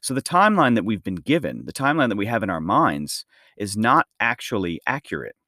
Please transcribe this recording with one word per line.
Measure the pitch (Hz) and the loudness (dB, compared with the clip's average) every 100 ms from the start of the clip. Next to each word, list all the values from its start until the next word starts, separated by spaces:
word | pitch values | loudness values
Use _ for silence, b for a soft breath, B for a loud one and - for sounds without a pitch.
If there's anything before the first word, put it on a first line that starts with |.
So | - | -2
the | 131 | -4
timeline | - 180 208 202 139 117 | 0 4 4 6 4 4
that | 92 | 0
we've | 104 | -4
been | - 90 | -4 -8
given, | - 160 92 58 62 | 0 0 0 -8 -12
the | |
timeline | - 135 151 127 | -4 0 2 0
that | 101 | 0
we | 101 | -2
have | 117 | -2
in | 101 | -2
our | 82 | -4
minds, | 80 123 151 73 73 - - b b _ | 0 2 2 -2 -6 -10 -12 b b _
is | 101 101 | -6 0
not | 113 143 - _ | 4 4 2 _
actually | 117 120 - 110 90 82 - | -2 -2 -4 -4 -4 -4 -4
accurate. | 135 - 78 57 - | -6 -6 -10 -10 -16